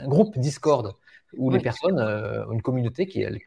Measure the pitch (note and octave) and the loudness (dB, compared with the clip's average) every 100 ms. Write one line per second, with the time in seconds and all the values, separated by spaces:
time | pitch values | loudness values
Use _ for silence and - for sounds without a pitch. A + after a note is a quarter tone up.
0 | C3+ D3 G#3 B2+ C3 - D3+ C#3+ G#2+ - | 2 4 4 2 -2 0 2 2 0 -10
1 | _ - _ - C3 B2+ A#2+ A#2 E3+ F3+ | _ -20 _ -4 0 2 0 -2 0 2
2 | A2 G#2+ G#2+ A2 G#2+ A2+ A#2+ B2+ A#2+ - | 0 -2 -4 -6 -6 -4 -2 -2 -2 -2
3 | F#3+ G#2+ G#2 G2+ | -4 -4 -4 -6